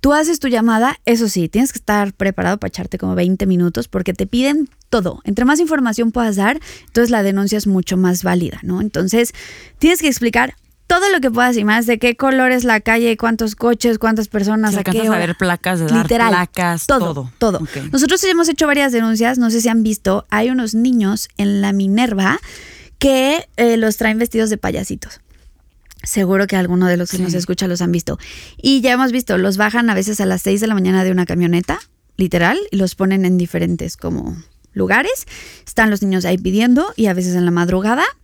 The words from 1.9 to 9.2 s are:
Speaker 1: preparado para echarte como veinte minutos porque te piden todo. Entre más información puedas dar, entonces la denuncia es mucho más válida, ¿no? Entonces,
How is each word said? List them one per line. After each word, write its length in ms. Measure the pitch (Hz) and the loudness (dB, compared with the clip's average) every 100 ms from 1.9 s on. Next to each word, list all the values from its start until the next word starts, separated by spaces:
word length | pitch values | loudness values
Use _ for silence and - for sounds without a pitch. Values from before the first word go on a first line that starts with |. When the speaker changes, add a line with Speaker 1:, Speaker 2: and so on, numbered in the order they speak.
| 208 202 | 0 0
Speaker 1:
preparado 440 | - 196 185 180 202 | -2 -4 -2 -2 -2
para 100 | 190 | -6
echarte 280 | - 185 185 | -8 -8 -6
como 160 | 180 | -4
veinte 320 | 180 180 185 196 | 0 0 0 0
minutos 420 | 180 175 190 233 | 2 2 -2 -6
porque 280 | 190 180 185 | -4 -4 -4
te 100 | 196 | -2
piden 420 | 240 262 294 277 _ _ | 0 0 0 -2 _ _
todo. 320 | 233 175 - | -2 -2 -6
Entre 220 | - 202 247 | -6 0 2
más 140 | 302 | 2
información 520 | 330 311 247 214 226 | 2 0 0 0 -2
puedas 260 | 240 226 196 | 0 -2 0
dar, 220 | 202 302 - - - | 0 -2 -8 -20 -4
entonces 240 | 226 233 | 0 2
la 100 | 233 | 2
denuncia 380 | 196 196 196 214 | 2 0 0 0
es 80 | 202 | 0
mucho 300 | 190 175 185 | 0 0 0
más 260 | 185 180 | 2 2
válida, 360 | 185 180 170 - | 0 0 -2 -6
¿no? 180 | 180 180 | -6 -4
Entonces, 520 | 208 156 185 220 | -2 -2 0 0